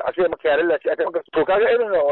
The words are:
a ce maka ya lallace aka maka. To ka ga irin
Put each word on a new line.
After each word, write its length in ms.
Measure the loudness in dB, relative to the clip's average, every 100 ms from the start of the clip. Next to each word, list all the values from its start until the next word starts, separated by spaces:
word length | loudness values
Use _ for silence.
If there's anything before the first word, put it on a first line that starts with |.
a 100 | -2
ce 140 | -2 -2
maka 200 | 0 0
ya 80 | 0
lallace 320 | 2 0 -2
aka 140 | -4 -4
maka. 160 | -4 -4
To 120 | -2
ka 140 | 0 2
ga 120 | 2
irin 220 | 0 0 0 0